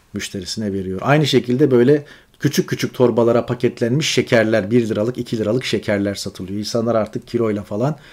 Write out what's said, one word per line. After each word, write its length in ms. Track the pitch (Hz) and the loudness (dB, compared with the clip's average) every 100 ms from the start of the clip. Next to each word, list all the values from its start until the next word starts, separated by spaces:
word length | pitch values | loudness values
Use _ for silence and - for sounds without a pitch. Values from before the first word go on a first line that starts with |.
| _ | _
müşterisine 600 | 104 - 98 87 - 104 | -10 -8 -10 -8 -6 -4
veriyor. 280 | 98 92 92 | -4 -6 -4
Aynı 240 | 123 151 143 | 0 2 4
şekilde 440 | 127 120 127 143 | 2 2 2 4
böyle 340 | 123 123 147 143 - _ _ | 6 6 4 0 -18 _ _
küçük 280 | 143 - - | -2 -2 -2
küçük 260 | 135 120 | -4 -4
torbalara 520 | - 123 113 117 117 117 | 2 2 4 2 2 0
paketlenmiş 640 | 117 117 - 117 139 - | -2 -2 -2 -2 0 0
şekerler, 600 | - - 117 107 113 98 | -2 2 2 4 2 2
bir 180 | 120 110 | 2 2
liralık, 300 | 104 113 120 | 0 -2 -4
iki 200 | 120 113 | -6 -2
liralık 260 | 104 123 | 0 -2
şekerler 500 | - 107 110 101 101 | -2 -4 -2 0 -2
satılıyor. 440 | 98 101 - 92 101 | -4 -10 -10 -8 -8
İnsanlar 360 | 104 117 113 | -4 -2 0
artık 320 | 113 104 123 - | 0 -2 -6 -4
kiloyla 360 | 117 113 104 | -2 0 -2
falan 340 | 101 104 135 156 - | -4 -4 -2 -4 -12